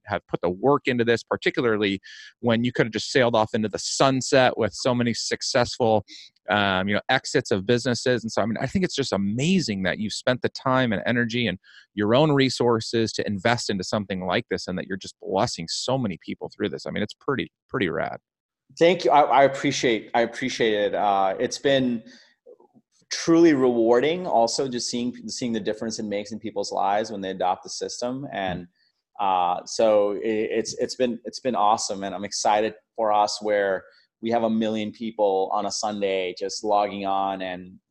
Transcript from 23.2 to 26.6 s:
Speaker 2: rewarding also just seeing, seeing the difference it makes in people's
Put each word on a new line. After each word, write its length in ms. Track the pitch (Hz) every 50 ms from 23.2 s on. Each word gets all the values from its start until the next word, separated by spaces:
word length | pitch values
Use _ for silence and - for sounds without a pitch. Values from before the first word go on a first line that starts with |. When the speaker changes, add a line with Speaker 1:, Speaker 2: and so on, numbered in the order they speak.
| - - 165 165 170 165 151
Speaker 2:
rewarding 720 | 131 131 127 120 120 113 117 120 123 135 151 170 180 185
also 420 | 175 - 117 117 117 - - 143 135
just 220 | 123 117 - -
seeing, 240 | - 120 120 123 120 - - 110
seeing 240 | - - 131 120 113
the 80 | 110
difference 400 | 95 110 104 - 120 113 110 -
it 20 | 113
makes 300 | 104 101 101 104 104 113
in 80 | 107
people's 320 | - 107 - 101